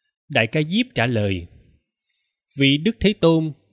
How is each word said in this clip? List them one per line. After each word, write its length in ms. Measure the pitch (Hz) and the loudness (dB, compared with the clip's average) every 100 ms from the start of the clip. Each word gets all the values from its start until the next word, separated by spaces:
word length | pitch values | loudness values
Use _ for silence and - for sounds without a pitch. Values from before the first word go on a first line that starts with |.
| _ _ - | _ _ -6
Đại 180 | 127 113 | -2 0
Ca 140 | 156 156 | -2 -2
Diếp 160 | 208 247 - | -2 -2 -2
trả 100 | 120 | -2
lời: 420 | 113 104 90 85 - _ _ _ _ _ _ _ _ _ 131 | 0 -2 -4 -8 -20 _ _ _ _ _ _ _ _ _ 0
"Vì 200 | 139 147 | 0 2
Đức 200 | 196 - | -2 0
Thế 140 | 196 | -2
Tôn 400 | 214 165 160 160 - _ | 2 2 2 0 -8 _